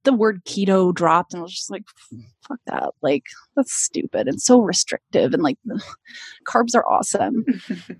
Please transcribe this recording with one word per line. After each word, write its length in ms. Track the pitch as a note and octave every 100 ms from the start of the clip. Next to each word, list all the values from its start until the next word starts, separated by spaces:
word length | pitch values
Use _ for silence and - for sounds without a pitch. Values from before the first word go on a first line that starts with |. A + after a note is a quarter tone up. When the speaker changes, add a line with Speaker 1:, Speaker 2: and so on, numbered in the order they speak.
Speaker 1:
the 80 | C4+
word 320 | B3 A3 F#3+
keto 500 | - - G3 F#3+ F3+
dropped 380 | F3 E3+ E3 F3
and 80 | F3+
I 20 |
was 100 | E3+
just 160 | F#3 -
like, 140 | G3+ G#3+ _ _ A#2 A2+ _ -
"Fuck 100 | B3 -
that. 240 | - - -
Like, 220 | D3 C#3+ - - _ -
that's 160 | C4
stupid 540 | - - - - - -
and 120 | -
so 200 | - B3
restrictive. 720 | G3+ - - - - - -
And, 80 | F#3
like, 160 | D3+ - A3+
<sighs> 840 | G#3 - - - - - - -
carbs 260 | A#3 A#3
are 120 | A#3+ -
awesome." 560 | - - - - A#3 A3+
Speaker 2:
<laughs> 60 | G3+ - F3+ - -